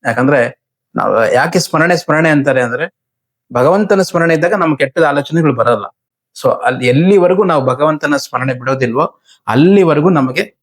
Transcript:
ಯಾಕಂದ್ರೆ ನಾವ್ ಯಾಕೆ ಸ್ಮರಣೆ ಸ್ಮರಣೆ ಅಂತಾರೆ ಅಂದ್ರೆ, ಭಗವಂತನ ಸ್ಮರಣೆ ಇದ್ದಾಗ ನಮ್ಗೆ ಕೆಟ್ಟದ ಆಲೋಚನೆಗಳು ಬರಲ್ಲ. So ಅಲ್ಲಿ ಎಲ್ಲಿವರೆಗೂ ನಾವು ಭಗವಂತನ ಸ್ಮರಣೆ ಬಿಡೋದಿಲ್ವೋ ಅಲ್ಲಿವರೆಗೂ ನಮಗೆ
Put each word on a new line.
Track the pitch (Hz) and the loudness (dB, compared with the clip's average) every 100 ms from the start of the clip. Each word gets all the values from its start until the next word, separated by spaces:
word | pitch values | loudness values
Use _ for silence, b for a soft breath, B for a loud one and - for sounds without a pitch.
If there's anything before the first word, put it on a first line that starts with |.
ಯಾಕಂದ್ರೆ | - 120 131 143 117 - _ _ _ - | -4 -2 0 2 0 -6 _ _ _ -6
ನಾವ್ | - 101 113 | -2 0 2
ಯಾಕೆ | 123 156 185 | 0 0 -2
ಸ್ಮರಣೆ | - 160 165 175 | -4 -2 0 0
ಸ್ಮರಣೆ | - 156 160 | -2 0 2
ಅಂತಾರೆ | 147 139 131 | 0 0 0
ಅಂದ್ರೆ, | 123 123 175 _ _ _ _ _ _ | -2 -4 -8 _ _ _ _ _ _
ಭಗವಂತನ | 120 131 190 208 196 | 0 2 2 2 0
ಸ್ಮರಣೆ | 185 175 170 | 0 -2 0
ಇದ್ದಾಗ | 160 170 | 0 0
ನಮ್ಗೆ | 208 165 147 | 0 -2 -2
ಕೆಟ್ಟದ | 135 - | -2 0
ಆಲೋಚನೆಗಳು | 156 143 143 160 156 | 0 0 -2 -2 0
ಬರಲ್ಲ. | 120 117 113 98 _ _ _ _ - | 0 0 0 -4 _ _ _ _ -4
So | 175 - | -2 0
ಅಲ್ಲಿ | - 131 123 | -2 -2 0
ಎಲ್ಲಿವರೆಗೂ | 131 180 202 175 185 | 2 4 4 4 2
ನಾವು | 202 160 131 | 2 0 0
ಭಗವಂತನ | 127 151 151 147 143 | 0 -2 -2 -2 -2
ಸ್ಮರಣೆ | - 123 131 | -4 -6 -6
ಬಿಡೋದಿಲ್ವೋ | 123 123 135 123 120 160 _ b b - | -6 -4 -4 -2 -2 -4 _ b b -2
ಅಲ್ಲಿವರೆಗೂ | 113 165 202 175 147 160 | 2 4 4 4 2 2
ನಮಗೆ | 165 131 131 208 _ | 2 0 -4 -8 _